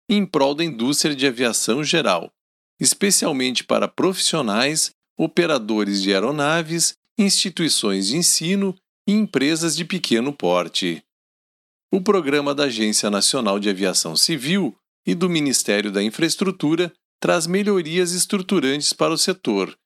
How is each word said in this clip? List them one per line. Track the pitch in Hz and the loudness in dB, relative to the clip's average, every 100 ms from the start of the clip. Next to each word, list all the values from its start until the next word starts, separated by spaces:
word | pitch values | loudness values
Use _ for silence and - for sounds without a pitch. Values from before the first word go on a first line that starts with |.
| - | 0
em | 208 190 | 0 2
prol | 151 139 | 2 2
da | 147 | 0
indústria | 165 113 123 147 160 | -4 -2 0 0 0
de | 135 | 0
aviação | 135 120 120 101 - 139 | 0 2 0 0 0 0
geral, | 147 165 113 87 87 _ _ _ _ - | 0 0 2 0 -2 _ _ _ _ -2
especialmente | 127 - 202 - 180 131 127 120 | -2 2 2 2 0 0 -2 -2
para | - 110 101 | 0 0 0
profissionais, | - 170 185 - 160 113 107 139 156 - _ _ - | 0 0 0 -2 0 0 0 0 0 -4 _ _ -4
operadores | 160 - 170 139 107 107 101 98 | -2 0 2 0 0 0 0 0
de | 95 | 0
aeronaves, | 98 113 151 143 165 156 165 - - _ - | 0 0 0 0 0 -2 -2 -2 -4 _ 0
instituições | 202 - 196 170 151 - 107 95 98 | 2 2 -2 -2 0 0 0 0 0
de | 160 | 0
ensino | 175 - 160 196 196 185 _ _ - | 0 0 0 0 -2 -6 _ _ 0
e | |
empresas | 208 202 131 143 160 165 147 | 0 2 0 0 0 -2 -2
de | |
pequeno | 160 185 - 117 139 | -4 -4 0 0 -2
porte. | 143 87 90 82 - 90 80 _ _ _ _ _ _ _ _ - | -2 0 0 0 -4 -4 -4 _ _ _ _ _ _ _ _ -4
O | 196 | -2
programa | 196 196 139 147 143 139 | 2 2 2 0 0 0
da | |
Agência | 139 110 107 104 110 | 0 0 0 0 0
Nacional | 98 - 135 107 101 | 0 0 0 0 0
de | 104 | 0
Aviação | 92 95 - 82 - | 0 0 0 -2 0
Civil | - 151 135 196 165 - _ _ 185 | 0 0 -2 -2 -2 -6 _ _ -4
e | |
do | 170 180 | 0 0
Ministério | 160 143 113 - 104 104 | 0 0 0 0 -2 0
da | 98 | -2
Infraestrutura | 107 - 160 - 196 185 147 165 175 - _ - | -2 0 -2 0 -4 -2 0 0 -2 -6 _ -4
traz | - 175 160 | 0 0 0
melhorias | 190 208 190 156 175 175 | -2 0 0 0 -2 0
estruturantes | 180 - 202 185 185 135 147 - | -2 -2 -2 0 0 2 0 -2
para | - 156 | 0 0
o | 160 | 0
setor | - 180 - 98 92 - | -2 -2 0 0 0 -6